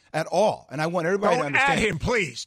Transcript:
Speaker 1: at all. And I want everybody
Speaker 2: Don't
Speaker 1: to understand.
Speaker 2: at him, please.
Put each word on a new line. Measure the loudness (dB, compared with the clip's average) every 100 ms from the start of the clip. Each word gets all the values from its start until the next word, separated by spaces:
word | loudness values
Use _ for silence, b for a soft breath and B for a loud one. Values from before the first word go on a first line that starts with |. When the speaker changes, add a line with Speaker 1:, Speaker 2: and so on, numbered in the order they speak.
| b
Speaker 1:
at | -6 0
all. | 2 2 0 -8
And | -6
I | -2
want | -2 0
everybody | 0 2 2
Speaker 2:
Don't |
Speaker 1:
to | 2
understand. | 2 2 2
Speaker 2:
at | 0
him, | -2
please. | -2 0 -2 -6